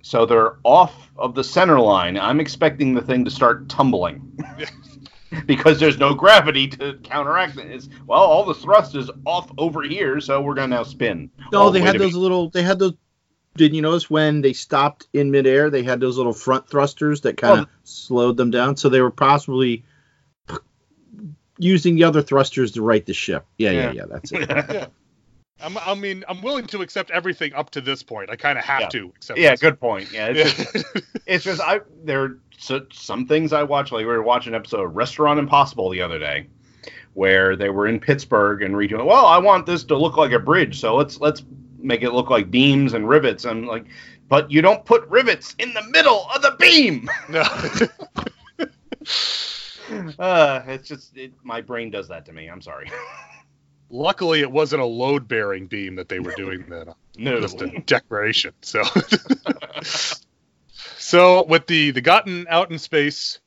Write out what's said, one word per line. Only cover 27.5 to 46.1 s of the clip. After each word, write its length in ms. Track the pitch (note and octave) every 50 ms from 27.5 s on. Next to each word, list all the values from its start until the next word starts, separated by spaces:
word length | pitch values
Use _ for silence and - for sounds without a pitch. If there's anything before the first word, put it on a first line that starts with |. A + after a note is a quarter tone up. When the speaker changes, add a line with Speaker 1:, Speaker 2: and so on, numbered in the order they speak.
| C#3
Speaker 3:
up 160 | C#3 D3 _
to 100 | - C#3+
this 220 | B2+ C3+ C3+ C3+
point. 260 | - _ A#2 G#2 G2 F#2
I 80 | A#2
kinda 240 | A#2 - C#3+ C#3+ A#2+
have 220 | G#2+ - C#3 C3+
Speaker 1:
Yeah. 60 | A2+ F2
Speaker 3:
to 180 | - A#2 G2 F2+ _
accept 220 | _ - - A#2 D3
Speaker 1:
Yeah, 140 | E3+ D3
Speaker 3:
this. 80 | B2+ A#2+
Speaker 1:
good 180 | D#3 D#3+ C#3+ _
point. 320 | B2+ A#2 G#2+ F#2+ G2 -
Yeah, 140 | G#2 G#2+ G#2+
it's 120 | A2 B2+ D3+ D#3 D3+ - -
Speaker 3:
Yeah. 60 | - -
Speaker 1:
just, 160 | - G#3 - - - - - _ _ A3+ _
it's 200 | - F#3 E3+ -
just, 180 | F#3+ F3+ D#3+
I, 180 | E3+ D#3+ G3 G#3+ G#3 _ _ - E3
there 180 | D3+ C#3 C3+ C3+
are 140 | C3+ B2+ - _ _ _ _
so, 260 | - - - C#3+ C3+ _
some 340 | - - - - G2+ A#2 B2+
things 280 | B2+ D3+ D#3 D#3+ D3+ D#3
I 80 | D3
watch, 280 | D3 C#3+ D3 C#3 C3+ C3+
like 100 | B2 A2+
we 40 | A2
were 180 | A#2 A#2+ A2+
watching 300 | G#2+ A#2 B2 B2 - A#2+
an 80 | A2+ A2
episode 220 | - - - G#2
of 120 | F#2+ F2 D#2+
Restaurant 440 | G2 A#2+ - - - D3+ D3 D3 D3+
Impossible 500 | C#3+ C#3+ D3 C#3+ C#3 C#3 - A#2 F#2+ F#2
the 140 | F#2 F#2
other 160 | F2+ E2+ E2 D2+
day, 300 | D2+ D2 C#2+ C#2+ C#2+ _ _ _ _ _ _ _ - - - - - _ _
where 420 | F#2+ F#2+ F#2+ F#2+ F#2+ F#2+ F#2+ F#2+
they 140 | F2 G2+ G2
were 160 | F#2+ G2 G#2
in 140 | A2 A2+ G#2+
Pittsburgh 600 | - - C#3 C3+ - - A#2+ G#2+ G2+ G2+ G#2 G2
and 140 | G2+ F#2+ G2
redoing, 320 | G2+ G#2 G2+ G#2+ A2 B2
"Well, 180 | D#3+ A3 C4+ B3
I 140 | F3+ E3 F3+
want 260 | F3+ G#3 G3 F3+ D3+
this 180 | E3 F3 E3 A#2+
to 120 | - D3+
look 220 | C3+ D#3+ E3 C3 D#3+
like 140 | D3+ C3+
a 60 | A#2+ A#2
bridge, 400 | F#2+ C#3 D#3+ F#3 D3+ - C#3 -
so 160 | - A2 A2+
let's, 240 | C3+ D3 C#3 - -
let's 200 | C#3 D3+ D3+ - - - - - - - - -
make 240 | - C3 B2 A2+
it 80 | A#2 B2
look 160 | A#2+ B2 B2 -
like 220 | C3 A2+ G2+ F2+
beams 420 | F#2+ B2 C3+ C#3+ C#3 C#3 C#3 B2+
and 160 | A2+ A2+ G#2 A2
rivets." 380 | C#3 D#3 C#3 B2 G#2+ - -
I'm 180 | A#2+ A2 A2+ A#2
like, 220 | A#2+ A2 A2+ A2 - - - - - - _ _ _
"But 220 | C3+ D3 D#3 C#3+
you 100 | C#3+ D3+
don't 240 | D#3 F#3+ A3 G#3+ -
put 240 | - A#3 A#3 A#3 -
rivets 460 | F3 A#3+ C4 A#3 F3 - - - - -
in 140 | A3+ B3
the 120 | A#3 A3 G#3+
middle 440 | A3+ C4+ D#4+ D#4 C#4